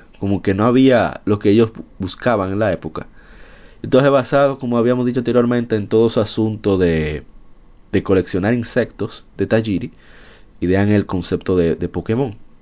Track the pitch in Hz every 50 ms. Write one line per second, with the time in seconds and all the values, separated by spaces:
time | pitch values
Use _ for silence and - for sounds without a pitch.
0 | - - - - 101 98 101 90 - 101 95 98 107 120 120 131 131 131 127 113
1 | 95 - - - - - 107 101 - 107 101 113 117 110 - - - - - -
2 | 95 95 - - - 127 117 104 92 95 98 104 110 101 87 80 - 80 - -
3 | - - - - - - - - - - - - - - - - - 107 120 127
4 | 139 139 139 135 120 - 151 139 143 139 135 - 131 120 120 120 117 123 123 123
5 | 123 123 120 127 120 120 117 123 120 120 120 120 117 117 113 107 101 95 - 113
6 | 113 113 - 120 107 104 - - 110 110 107 104 - 101 98 95 92 85 82 80
7 | 78 76 76 69 - - - - - - - - - - - - - - - 95
8 | - - 98 95 90 - - 92 92 104 120 123 117 - - 131 113 - - -
9 | 104 113 - - - - - - 98 - 110 113 110 110 95 85 - - - -
10 | - - - - - - - - - - - - - 87 92 98 101 104 104 104
11 | 101 - - 92 87 - 87 - - - 92 90 85 82 - - 90 85 - 87
12 | 85 - 110 123 139 117 98 - - - - -